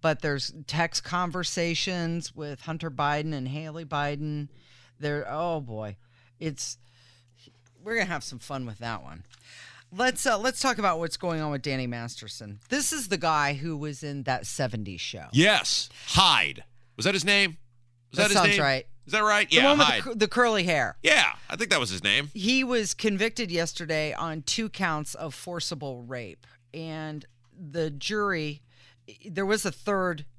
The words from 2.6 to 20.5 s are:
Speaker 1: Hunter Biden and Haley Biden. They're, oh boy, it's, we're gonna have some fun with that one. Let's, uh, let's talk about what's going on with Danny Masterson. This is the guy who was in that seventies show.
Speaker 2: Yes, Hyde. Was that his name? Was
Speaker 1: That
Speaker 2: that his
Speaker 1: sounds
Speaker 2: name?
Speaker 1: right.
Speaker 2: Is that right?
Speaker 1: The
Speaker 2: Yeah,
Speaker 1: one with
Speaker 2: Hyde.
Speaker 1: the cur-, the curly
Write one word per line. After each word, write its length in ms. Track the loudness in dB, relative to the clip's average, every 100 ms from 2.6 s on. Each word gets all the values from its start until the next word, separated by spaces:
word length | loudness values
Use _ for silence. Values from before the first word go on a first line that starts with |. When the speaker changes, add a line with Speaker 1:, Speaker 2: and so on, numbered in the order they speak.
Speaker 1:
Hunter 280 | -8 -6 -6
Biden 420 | -2 0 0 -2 -4
and 120 | -4
Haley 380 | -6 -8 -12 -6
Biden. 640 | -2 -2 -2 -4 -4 -6 -12 _ -20 -20 _
They're, 280 | -4 -2 -4
oh 320 | -2 -2 -2
boy, 360 | -4 -8 -8 -10 _ _ _ _
it's, 400 | -8 -6 -10 -10 -18 _ -20 _ _ _ -20 _ _ _
we're 100 | -4
gonna 120 | -2 0
have 140 | -2
some 160 | -6 -14
fun 260 | -8 -8 -6
with 140 | -6
that 240 | -6 -6
one. 220 | -8 -16 -18 -20 -20 -20 -20 -20 -18
Let's, 320 | 0 0 2 2
uh, 100 | 2
let's 220 | 2 0
talk 160 | 0 2
about 220 | 2 2
what's 180 | -2 -4
going 240 | -2 -2
on 80 | -2
with 120 | -2
Danny 240 | -2 -2 -4
Masterson. 720 | -6 -8 -10 -12 -12 -12 -14 -4
This 240 | 0 0
is 140 | -2 -2
the 100 | 0
guy 360 | 2 4 2 0
who 200 | -4 -4
was 280 | -6 -6
in 180 | -8 -6
that 220 | -2 -2 -2
seventies 560 | -2 -2 -2 -6 -8
show. 240 | -8 -10 0
Speaker 2:
Yes, 560 | 6 6 6 2 -2 -2 -10 0
Hyde. 540 | 6 8 8 4 -2 -14 -20 -20 -2
Was 100 | 0
that 100 | 2
his 100 | 4
name? 320 | 4 4 -2 -18 _ _ _ _
Was 60 | 2
Speaker 1:
That 40 | 4
Speaker 2:
that 40 |
his 80 | 6
Speaker 1:
sounds 120 | 6
Speaker 2:
name? 120 | 6
Speaker 1:
right. 240 | 4 2 -2 -16 -2
Speaker 2:
Is 60 |
that 100 | 2
right? 260 | 4 4 6
Speaker 1:
The 60 | 6
Speaker 2:
Yeah, 140 | 8
Speaker 1:
one 80 | 8
with 80 | 6
Speaker 2:
Hyde. 120 | 4
Speaker 1:
the 20 |
cur-, 100 | 0 0
the 120 | 2
curly 360 | 4 4